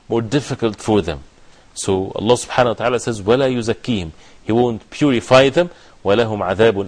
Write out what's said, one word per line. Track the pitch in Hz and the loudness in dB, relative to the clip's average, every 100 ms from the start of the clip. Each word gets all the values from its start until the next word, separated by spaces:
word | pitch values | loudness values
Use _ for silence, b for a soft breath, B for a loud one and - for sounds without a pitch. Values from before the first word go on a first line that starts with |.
| - | -4
more | 117 | -4
difficult | 113 139 - 127 113 101 | -2 -4 -4 -4 -4 -2
for | - 104 | 0 0
them. | 85 71 - b b b b | 0 -6 -12 b b b b
So | - - 95 95 | -8 -2 -2 -2
Allah | - 104 | -2 0
subhanahu | 120 - - 123 | 0 0 0 0
wa | |
ta'ala | 107 117 120 | 0 -2 -2
says, | 127 107 | -4 -4
وَلَا | 95 127 131 | 0 2 2
يُزَكِّيهِمْ. | 123 113 107 - 107 80 b b b - | -2 -4 -4 -4 -4 -6 b b b -2
He | |
won't | 113 123 110 - | 0 0 -2 -10
purify | - 147 120 - 131 135 | -2 0 0 4 4 6
them. | 156 175 B B B | 2 -2 B B B
وَلَهُمْ | 95 107 110 104 | 0 2 2 -2
عَذَابٌ | 92 95 113 98 | -2 2 2 2